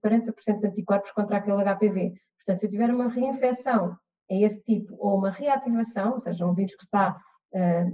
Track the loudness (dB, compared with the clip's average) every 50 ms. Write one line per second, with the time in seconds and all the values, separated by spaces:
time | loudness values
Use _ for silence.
0 | 0 2 2 2 2 0 -8 -6 -2 -2 0 0 0 -2 -4 -4 -2 0 0 0
1 | 0 -2 -4 -4 -2 0 -2 -2 0 0 0 2 2 0 2 2 2 2 2 0
2 | -2 -4 -4 -8 _ _ _ _ _ -2 -2 -2 -2 -4 -2 0 2 2 2 2
3 | 0 -2 0 -2 -2 -2 0 0 0 0 0 0 -2 0 0 0 0 0 -4 -10
4 | _ _ _ _ _ _ 0 2 2 2 2 -2 -2 0 0 0 0 -6 -10 -4
5 | -2 0 0 2 0 -2 -4 -2 0 0 0 2 0 0 0 0 0 -2 -2 -2
6 | -2 0 -2 -2 -4 -6 -4 -2 0 0 0 0 -2 -4 -4 -12 -12 -2 0 2
7 | 2 2 0 -6 -12 _ _ _ _ _ -4 0 2 2 2 2 0 -2